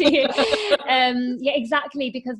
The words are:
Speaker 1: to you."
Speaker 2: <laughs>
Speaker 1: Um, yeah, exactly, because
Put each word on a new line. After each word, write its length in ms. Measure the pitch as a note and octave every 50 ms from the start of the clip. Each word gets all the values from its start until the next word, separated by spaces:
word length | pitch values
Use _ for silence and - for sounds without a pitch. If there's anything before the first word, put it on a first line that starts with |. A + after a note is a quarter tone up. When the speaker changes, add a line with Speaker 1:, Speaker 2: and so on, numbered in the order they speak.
Speaker 1:
to 100 | E4 D4 D#4+
you." 140 | C#4+ B3+ B3
Speaker 2:
<laughs> 540 | - C#4 C4 A3 - - - - C#4+ - - B3
Speaker 1:
Um, 480 | C4 B3+ B3+ B3+ B3 B3 B3 B3 B3 B3
yeah, 120 | B3+ C#4 C#4
exactly, 560 | D4 A#3 A3+ D4+ C#4+ C#4 - - C#4+ C4+ B3
because 260 | A3+ B3+ B3+ B3 A#3+